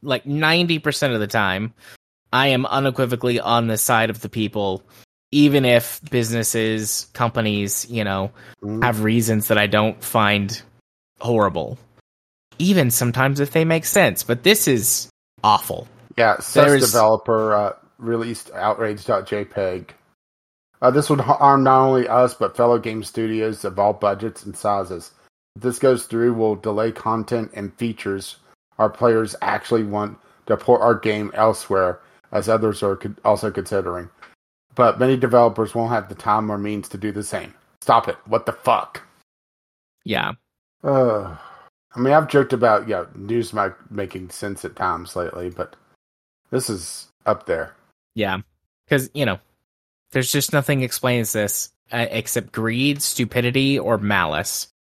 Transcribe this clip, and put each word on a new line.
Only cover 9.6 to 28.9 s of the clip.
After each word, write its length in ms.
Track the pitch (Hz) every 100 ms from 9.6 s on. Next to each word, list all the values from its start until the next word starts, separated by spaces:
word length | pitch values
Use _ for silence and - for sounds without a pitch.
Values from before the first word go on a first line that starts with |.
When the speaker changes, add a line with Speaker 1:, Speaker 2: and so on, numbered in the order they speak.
| 104
Speaker 1:
don't 360 | 104 107 104
find 580 | - 117 104 104 101 113 - _ _ _ _ _
horrible. 560 | 117 113 101 85 67 123 _ _ _ _ _ _ _ _
Even 340 | 175 190 131
sometimes 480 | 113 120 120 131 139
if 120 | 143
they 120 | 160
make 220 | 160 165 156
sense, 360 | 208 160 92
but 200 | - 120
this 240 | - 214 -
is 400 | 127 110 - - _ _ _ 104
awful. 420 | 104 - 87 - _ _ -
Speaker 2:
Yeah, 180 | 113 101
sus 140 | - 135
Speaker 1:
There's 360 | 143 139 127
Speaker 2:
developer, 600 | 113 110 110 - 113 110 104
uh, 180 | 104 - _ _
released 520 | 117 117 117 113 -
outrage 520 | 92 98 107 113 104 -
dot 220 | 104 95
J 180 | 104 101
peg. 480 | - 95 92 - - _ _ _ _ _ _ _ _
Uh, 80 | 123
this 180 | 131 143
would 100 | 143
ha-, 160 | 123 139
harm 260 | 143 139
not 220 | 131 131 135
only 200 | 131 123
us, 260 | 117 127
but 240 | - 104 -
fellow 220 | 120 120
game 240 | 110 110
studios 600 | 104 - 113 110 110 107
of 140 | 101 92
all 140 | 101
budgets 500 | 104 104 98 110 107
and 120 | 104 95
sizes. 540 | 107 101 92 90 - _ _ _ _ -
If 60 |
this 160 | 120 120
goes 260 | 139 123 -
through, 280 | 113 120
we'll 220 | 117 110 104
delay 360 | 107 101 113
content 600 | 110 - 113 104 117 110
and 200 | - 101 -
features 600 | 117 107 - 98 98 - _ _ _ _
our 120 | 110